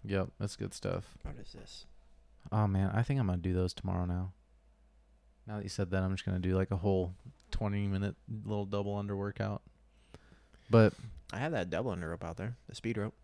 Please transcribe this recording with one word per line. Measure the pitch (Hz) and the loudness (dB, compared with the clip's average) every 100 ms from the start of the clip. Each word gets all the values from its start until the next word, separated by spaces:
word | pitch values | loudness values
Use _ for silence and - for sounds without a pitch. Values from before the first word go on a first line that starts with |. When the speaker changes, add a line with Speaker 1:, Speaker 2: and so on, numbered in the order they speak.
| 104 | -2
Speaker 1:
Yep, | 98 - - | -2 -2 -4
that's | 101 - | -6 -4
good | 101 - | -8 -6
stuff. | 98 90 - - | -4 -4 -6 -12
Speaker 2:
What | - 73 | -12 -10
is | - | -12
this? | - - - - - - - - - - | -16 -16 -18 -20 -20 -20 -20 -20 -20 -4
Speaker 1:
Oh, | 107 107 | 2 4
man, | 95 95 | 4 2
I | 95 | 2
think | 120 139 | 2 2
I'm | 110 | 2
gonna | 92 | 2
do | 87 | 2
those | 90 90 | 2 0
tomorrow | - 95 90 90 | 0 -4 -2 0
now. | 90 92 - _ - _ _ - _ _ _ _ _ - | -2 -4 -8 _ -20 _ _ -20 _ _ _ _ _ -8
Now | 104 | -6
that | |
you | 101 | -6
said | - 95 | -2 0
that, | 95 | 2
I'm | 92 | 2
just | 95 - | 0 0
gonna | 92 | 0
do, | 90 92 | 2 2
like, | 95 | 2
a | 98 | 2
whole | 95 95 90 92 - - - | 4 4 2 -4 -14 -20 -6
twenty | - 104 101 101 | -2 0 0 0
minute | 98 101 - - 110 104 | 0 0 -4 -8 -8 -4
little | 104 98 | -4 0
double | 101 101 101 | -2 0 -2
under | 101 98 | -2 -2
workout. | 101 - 104 104 - - - - - - - - - - - | -4 -2 -2 -2 -8 -20 -20 -20 -20 -20 -20 -20 -20 -20 6
But | 113 110 - - - - | 8 8 6 -12 -16 -10
Speaker 2:
I | - | -4
have | 147 | -2
that | 151 90 | -2 -2
double | 85 123 | -2 -2
under | 90 82 | -2 -4
rope | 82 | -6
out | 82 85 | -6 -6
there, | 98 120 - | -6 -8 -12
the | - | -8
speed | 113 110 | -4 -2
rope. | 104 - | -4 -6